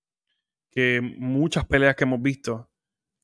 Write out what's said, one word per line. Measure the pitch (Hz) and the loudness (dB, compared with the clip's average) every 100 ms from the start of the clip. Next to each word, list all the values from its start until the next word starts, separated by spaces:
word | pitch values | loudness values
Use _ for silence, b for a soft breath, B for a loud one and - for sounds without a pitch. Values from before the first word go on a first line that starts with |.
| _ _ _ _ _ _ _ | _ _ _ _ _ _ _
que | 131 127 123 | -2 0 0
muchas | 123 - 127 135 160 156 | -2 -6 -2 0 0 -2
peleas | - 139 139 131 | 0 4 4 2
que | |
hemos | 131 127 | 0 0
visto | 135 135 - 113 - _ _ _ _ _ | -2 -2 -6 -8 -10 _ _ _ _ _